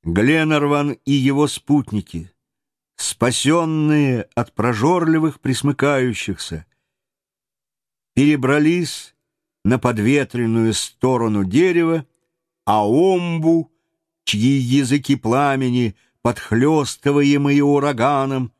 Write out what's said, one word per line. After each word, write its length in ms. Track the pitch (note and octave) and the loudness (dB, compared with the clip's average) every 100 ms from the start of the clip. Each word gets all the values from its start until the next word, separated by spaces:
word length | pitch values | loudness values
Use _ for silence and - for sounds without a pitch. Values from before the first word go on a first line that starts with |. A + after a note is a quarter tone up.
Гленарван 920 | E2 F2 A#2+ D#3+ D#3 D3+ C#3+ D3 C#3+ B2+ - | -2 0 2 2 2 0 0 0 -2 -4 -2
и 60 | |
его 360 | C#3 C3+ C#3 D3 | 0 2 0 -2
спутники, 840 | - - D3 - G#2 - E2 E2+ _ _ _ _ _ _ - | -4 0 0 0 -8 -8 -14 -14 _ _ _ _ _ _ -12
спасённые 1300 | - - A#2+ - C3+ E3+ E3 D#3 D3+ D3+ C#3+ A#2+ - - | -10 -2 -2 0 0 0 0 0 0 2 0 -2 -4 -6
от 180 | A2 | -6
прожорливых 880 | - A#2 A2 C3+ F3+ E3 D#3+ D#3 - | -4 -4 0 0 0 2 0 0 -4
пресмыкающихся, 1200 | C#3 B2 C#3 C3+ C#3+ C#3 B2+ G#2+ - F2+ - D#2+ - _ _ _ _ _ _ _ _ _ _ _ _ _ _ | -6 -2 -2 0 0 0 -2 -4 -8 -10 -10 -14 -14 _ _ _ _ _ _ _ _ _ _ _ _ _ _
перебрались 1000 | - C#3+ D3 B2+ D3 D3+ F3 D#3+ - - _ _ _ _ _ | 0 2 2 2 2 2 0 -4 -8 -18 _ _ _ _ _
на 140 | G2+ B2 | -2 0
подветренную 920 | B2+ A2+ G#2+ C#3+ C3 A#2+ A#2 A2+ A2+ | 0 0 0 0 0 -4 -2 2 0
сторону 720 | G2+ - _ C3 B2+ A#2 G#2 | 0 -6 _ -2 0 0 -2
дерева, 600 | F#2+ A#2 F#3 E3+ E3 E3 C#3+ _ _ _ _ _ - | 0 2 2 2 0 -2 -6 _ _ _ _ _ -2
а 220 | G#2+ G#2 | 0 2
Омбу, 840 | C3+ F#3 F#3 F3 E3 D#3+ E3 D#3+ _ _ _ _ _ - | 2 2 0 -2 -2 0 0 -2 _ _ _ _ _ -6
чьи 320 | G#2 A#2+ C#3 | 0 2 2
языки 560 | B2 C#3 B2+ C#3+ C3 C#3 | 2 0 2 -2 0 -2
пламени, 800 | A2 B2+ C#3+ C3+ B2+ B2 A#2 - _ _ | 0 0 0 -2 -2 0 -2 -4 _ _
подхлёстываемые 1400 | A#2+ A2 - A2 C#3+ D#3 C3 - C#3+ C#3+ C#3+ C#3+ C#3+ C#3+ | -4 -4 -2 0 2 2 -2 -4 0 2 2 2 2 2
ураганом 880 | C#3+ C#3+ C#3+ B2 B2+ C#3+ C3+ C3+ A#2+ | 2 2 0 0 0 0 -2 -4 -6